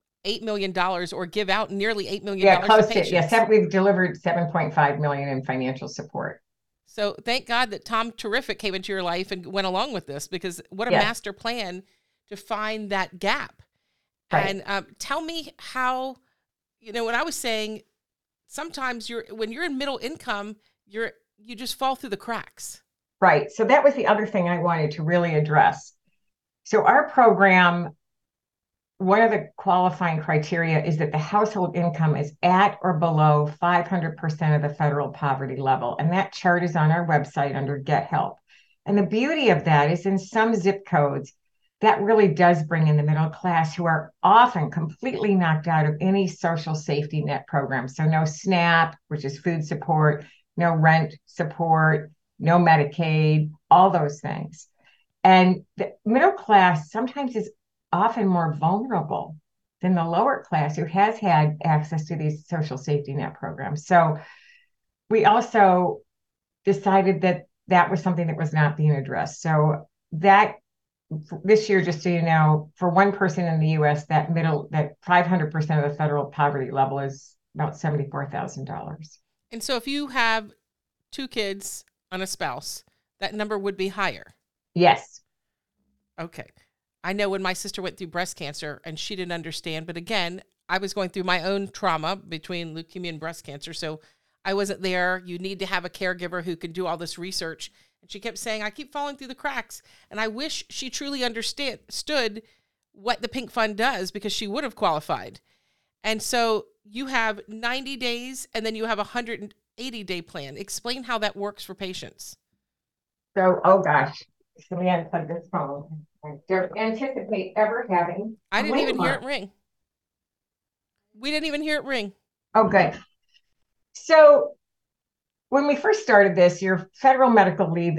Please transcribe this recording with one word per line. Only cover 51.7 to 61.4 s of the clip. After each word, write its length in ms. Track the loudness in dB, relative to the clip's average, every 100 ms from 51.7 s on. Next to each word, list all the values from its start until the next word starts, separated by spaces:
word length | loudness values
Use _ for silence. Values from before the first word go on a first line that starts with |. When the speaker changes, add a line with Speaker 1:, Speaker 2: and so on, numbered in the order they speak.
| 4 4 2 -2 _ _ -4
Speaker 2:
no 180 | 2 6
Medicaid, 920 | 6 6 4 0 0 2 4 4 2 -4 _
all 200 | 6 6
those 300 | 4 0 -4
things. 460 | -8 -8 -10 -14 -20 _ _ _ _ _
And 420 | 6 8 6 2 -4 -8
the 160 | -8 -6
middle 280 | 0 4 4
class 580 | 2 4 6 6 4 -2
sometimes 460 | -6 -4 -4 -6 -4
is 120 | -6 -10 _ _ _
often 340 | 0 0 0 0
more 280 | 2 0
vulnerable 800 | 0 0 0 0 -4 -4 -6 -8 -14 _ _ _ _
than 140 | 0
the 100 | 2
lower 380 | 2 0 0 0
class, 320 | -2 -2 -2
who 100 | -4
has 320 | -2 2 2 2
had 420 | 2 4